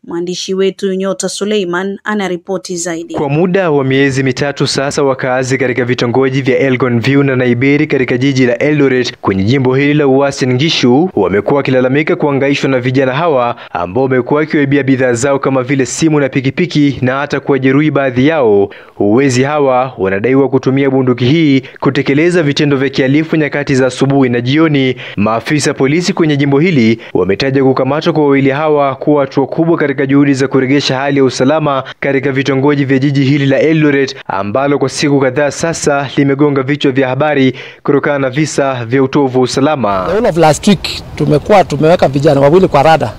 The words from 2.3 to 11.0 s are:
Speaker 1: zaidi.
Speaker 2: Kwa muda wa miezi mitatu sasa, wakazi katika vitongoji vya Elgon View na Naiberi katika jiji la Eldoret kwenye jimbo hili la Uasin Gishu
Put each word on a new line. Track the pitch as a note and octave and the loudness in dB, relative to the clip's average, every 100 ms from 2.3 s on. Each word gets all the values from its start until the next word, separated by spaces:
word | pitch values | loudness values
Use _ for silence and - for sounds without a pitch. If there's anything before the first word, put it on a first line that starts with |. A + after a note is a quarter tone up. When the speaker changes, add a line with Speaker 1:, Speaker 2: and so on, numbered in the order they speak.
| F3 F3 F#3 - F3+ | -6 -6 -8 -6 -8
Speaker 1:
zaidi. | F3 E3 E3+ | -6 -8 -8
Speaker 2:
Kwa | D#3+ C#3+ | -6 -2
muda | D3 F#3 F3+ F3+ | 0 2 0 2
wa | D3 | 0
miezi | C3 C3+ C#3 C3 | 2 2 0 0
mitatu | C3+ B2+ C#3+ C#3 C3+ | -2 -2 -4 -2 -2
sasa, | - C#3 C#3+ | -2 -2 0
wakazi | C#3+ B2+ C3+ B2+ B2+ C3 | 0 0 -2 -2 -2 -2
katika | C3 B2 A#2+ | 0 -2 -2
vitongoji | B2 A#2+ A#2+ C3+ C3 | 0 0 0 0 0
vya | C3 B2 | 0 0
Elgon | C#3 B2+ C3 A#2+ | 0 0 0 0
View | A2 C#3 | 2 2
na | C#3 B2+ | 2 0
Naiberi | B2+ A#2+ C3+ D3 D3+ | 0 2 2 2 0
katika | C#3 B2 B2 | 0 0 0
jiji | C3+ C3 B2 | 0 2 0
la | - | 2
Eldoret | D3 D3+ C#3 B2+ B2 - | 0 2 2 2 -2 -4
kwenye | - F#2+ | -2 0
jimbo | G2 C#3 B2+ C3 | 0 2 2 0
hili | C#3+ | 2
la | D3+ C#3+ | 2 2
Uasin | C3 C#3 C3+ C3 B2+ | 2 2 -2 -2 0
Gishu | D#3+ D#3 B2+ B2+ | -2 0 2 4